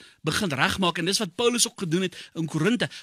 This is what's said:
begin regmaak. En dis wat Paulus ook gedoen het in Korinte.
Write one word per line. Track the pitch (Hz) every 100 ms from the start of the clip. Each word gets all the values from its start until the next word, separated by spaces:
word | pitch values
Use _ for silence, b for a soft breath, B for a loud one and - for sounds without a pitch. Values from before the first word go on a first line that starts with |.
| b b
begin | 156 - 202
regmaak. | 131 180 190 175 165
En |
dis | 170 202
wat | 196
Paulus | - 240 240 233
ook | -
gedoen | 180 175
het | 185 - -
in | 165 165
Korinte. | 156 180 233 147 B